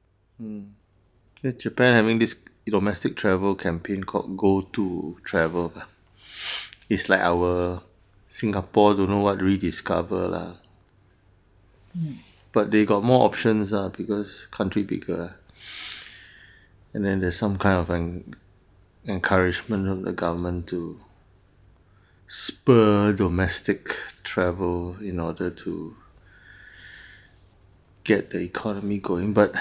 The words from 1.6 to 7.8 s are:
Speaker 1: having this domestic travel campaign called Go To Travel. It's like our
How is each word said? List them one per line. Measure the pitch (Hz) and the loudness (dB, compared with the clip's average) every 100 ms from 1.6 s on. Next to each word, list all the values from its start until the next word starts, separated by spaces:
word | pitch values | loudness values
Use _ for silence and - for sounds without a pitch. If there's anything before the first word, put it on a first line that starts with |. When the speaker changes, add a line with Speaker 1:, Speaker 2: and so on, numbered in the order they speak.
| 113 - 123 | -4 4 6
Speaker 1:
having | 120 110 113 | 6 6 4
this | 113 - - _ | 2 -2 -18 _
domestic | - 104 101 98 135 - | -2 0 0 -2 -4 -2
travel | 104 92 98 95 | 0 2 2 -2
campaign | 95 85 - 98 | -2 -4 -4 -6
called | 92 98 - 95 | -4 -4 -4 0
Go | 101 95 | 2 2
To | 92 - 95 87 80 87 | 0 -4 -4 -4 -8 -12
Travel. | - 95 82 87 85 - - _ _ _ - - - - - - - | -4 0 0 0 -4 -6 -20 _ _ _ -20 -14 -10 -10 -10 -12 -4
It's | 104 - | -2 2
like | 95 | 2
our | 87 87 90 90 90 87 | 4 2 2 2 0 -4